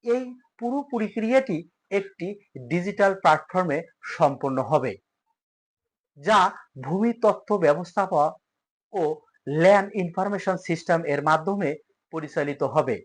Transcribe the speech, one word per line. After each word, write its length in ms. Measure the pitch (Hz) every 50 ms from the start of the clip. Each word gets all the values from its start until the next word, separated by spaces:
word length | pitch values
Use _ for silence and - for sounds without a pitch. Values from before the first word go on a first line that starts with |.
| _ 233 233
এই 80 | 254 262 247 247 - _ _ _ _
পুরো 200 | 233 240 254 285 269 277
প্রক্রিয়াটি 680 | - 233 220 208 - 226 220 220 247 262 269 - 180 156 170 _ _ _ _ _ 196 202
একটি 280 | 196 196 _ _ 170 185 208 202 _ _ _ 135 127 120
ডিজিটাল 420 | 151 175 175 196 202 202 202 196 190 190 -
প্ল্যাটফর্মে 560 | 170 156 151 - _ - 185 180 170 139 151 165 - _ _ - - -
সম্পন্ন 420 | - 170 143 139 120 - 139 131 131 127 104
হবে, 220 | 151 147 127 123 98 - _ _ _ _ _ _ _ _ _ _ _ _ _ _ _ _ _ _ _ _ _ _ _ 143 139
যা 120 | 180 214 202 180 196 - - - _ _ 135 127
ভূমি 260 | 139 165 190 220 233 233 233 -
তথ্য 240 | 214 196 202 - - 214 202 170
ব্যবস্থাপনা 640 | 151 147 170 139 - _ - 196 190 190 156 143 151 - - _ _ _ _ _ _ _ _ _ _ - 196
ও 20 | 165 151 156 - _ _ _ _ _ 131 143 156 165
ল্যান্ড 260 | 185 202 202 196 202 - 214 185
ইনফরমেশন 540 | 170 170 - 190 202 202 185 - - 185 170 - -
সিস্টেম 320 | 170 160 - - 170 165 165 156 143
এর 80 | 143 143 156
মাধ্যমে 420 | 156 156 156 196 202 202 196 139 151 - _ _ _ _ _ _ -
পরিচালিত 500 | 160 147 143 - 165 147 143 143 139 147 131 110
হবে। 220 | 156 143 123 113 90 -